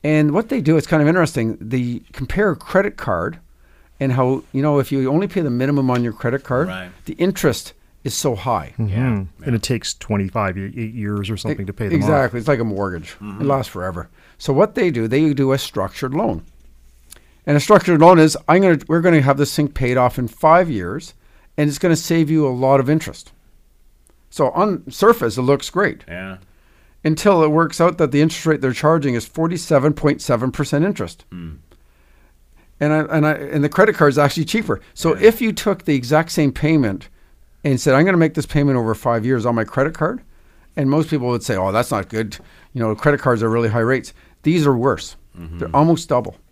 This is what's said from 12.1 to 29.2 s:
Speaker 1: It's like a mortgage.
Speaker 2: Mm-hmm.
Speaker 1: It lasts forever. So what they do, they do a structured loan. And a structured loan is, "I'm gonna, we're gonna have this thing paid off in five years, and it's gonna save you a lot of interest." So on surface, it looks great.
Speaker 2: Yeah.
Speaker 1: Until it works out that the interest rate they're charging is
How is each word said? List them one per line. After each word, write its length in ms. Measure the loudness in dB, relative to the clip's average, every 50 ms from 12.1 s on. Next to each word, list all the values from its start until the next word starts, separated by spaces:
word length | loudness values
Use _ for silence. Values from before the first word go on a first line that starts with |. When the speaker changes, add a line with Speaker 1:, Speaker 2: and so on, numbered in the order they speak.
| 2 0 0 -2 -4 -4
Speaker 1:
It's 80 | -2
like 120 | 0 0 0
a 40 | 0
mortgage. 480 | -4 -2 -4 -4 -4 -4 -8 -10 -14 -18
Speaker 2:
Mm-hmm. 260 | -16 -14 -14 -8 -4
Speaker 1:
It 40 | -2
lasts 260 | 0 0 -2 -2 -6
forever. 380 | -8 -8 -8 -6 -6 -8 -12 -14 -18 _ _ _ _
So 160 | _ -4 -2 2
what 200 | 2 2 2 2
they 140 | -2 -2 0
do, 160 | 0 -2 -2
they 260 | 0 0 2 2 2 2
do 160 | 0 0 0
a 60 | 0 -2
structured 540 | -2 -6 -6 -6 -6 -6 -6 -8 -8 -6 -4
loan. 300 | -4 -4 -4 -4 -6 -10 -14 _ -20 -20 -20 -20 -20 _ -20 _ _ _ _ -20 -20 _ _ _ _ _
And 80 | 0 0
a 40 | 0
structured 420 | 4 6 4 4 6 4 4 8
loan 160 | 8 8 10
is, 180 | 8 6 4 4 -2 0
"I'm 160 | 2 4 4 6
gonna, 160 | 4 2 2 0
we're 140 | -2 -2 2
gonna 200 | 2 4 4 4
have 160 | 4 2 2
this 180 | 2 0 -2 0
thing 120 | -2 -2
paid 300 | -2 -2 -2 -2 0 2
off 200 | 2 2 2 0
in 100 | -2 -8
five 400 | -8 -6 0 4 6 6 6 4
years, 460 | 2 -2 -6 -6 -6 -8 -8 -12 -14 -20 _ _ _ _ _ _ _ _
and 120 | -2 -2 -2
it's 80 | 0
gonna 180 | 0 2 2 2
save 320 | 2 0 0 2 2 2 2
you 160 | 2 0 2
a 20 | 0
lot 300 | 0 0 2 2 4 4
of 100 | 4 2
interest." 420 | 0 0 -2 -6 -14 -16 -20 -20 _ _ _ _ _ _ _ _ _ _ _ -20 _ _ _ _ _ _ _ _
So 180 | -4 -2 -2 0
on 400 | 2 0 0 0 0 -4 -8 -14
surface, 480 | -4 2 4 4 4 4 0 -4 -2
it 60 | -2 0
looks 260 | 0 0 0 -2 -6
great. 340 | -4 -2 -2 -2 -4 -8 -16
Speaker 2:
Yeah. 300 | -16 -14 -12 -12 -14 -14 -16 -20 _ _ _ _ _ _ _ _ _ _ _ -4
Speaker 1:
Until 400 | -4 -2 0 2 2 4 4 4
it 60 | 2
works 300 | 2 2 0 0 0 0
out 200 | 0 0 2 0
that 120 | -2 0
the 100 | 2 2 2
interest 240 | 2 0 -2 -2
rate 140 | -2 -2 0
they're 120 | 0 -4 -4
charging 400 | 0 0 2 2 2 0 -2 -2
is 140 | -4